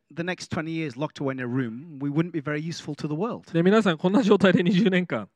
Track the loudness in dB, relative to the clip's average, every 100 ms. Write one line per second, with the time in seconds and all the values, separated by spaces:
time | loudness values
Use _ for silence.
0 | _ -10 -8 -8 -8 -6 -6 -6 -6 -6
1 | -8 -6 -6 -4 -4 -4 -4 -8 -14 -8
2 | -4 -2 -2 -4 -6 -6 -8 -10 -12 -10
3 | -6 -6 -6 -8 -4 2 4 4 2 0
4 | 2 2 4 6 6 4 4 4 4 2
5 | 0 -6 -8